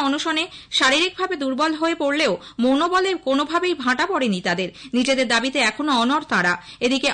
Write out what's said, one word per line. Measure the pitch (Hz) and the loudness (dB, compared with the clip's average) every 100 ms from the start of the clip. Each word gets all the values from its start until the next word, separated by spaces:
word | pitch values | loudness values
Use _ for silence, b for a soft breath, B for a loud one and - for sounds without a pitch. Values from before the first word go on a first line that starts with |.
| 277 | 0
অনশনে | 294 339 311 339 B B - | 0 -2 -2 -4 B B 0
শারীরিকভাবে | 240 294 359 359 370 339 | 2 2 0 -2 -4 -2
দুর্বল | 269 262 320 | -2 0 -2
হয়ে | 311 330 330 | 0 -2 0
পড়লেও | 285 294 277 175 B B | 0 2 0 -2 B B
মনোবলে | 247 277 339 370 381 349 | 2 2 2 2 0 -2
কোনোভাবেই | 262 277 294 339 359 | 0 0 0 0 0
ভাঁটা | 302 247 254 349 | 0 0 0 0
পড়েনি | 349 254 185 | 0 0 0
তাদের। | 180 175 175 - 262 | 0 -2 -4 -8 -4
নিজেদের | 240 254 269 247 | 0 2 2 2
দাবিতে | 233 262 285 220 | 0 0 0 0
এখনো | - 302 240 | 0 0 0
অনড় | 240 302 302 | 2 0 0
তাঁরা। | 208 175 175 B B | 0 0 -2 B B
এদিকে | 240 269 277 | 0 0 0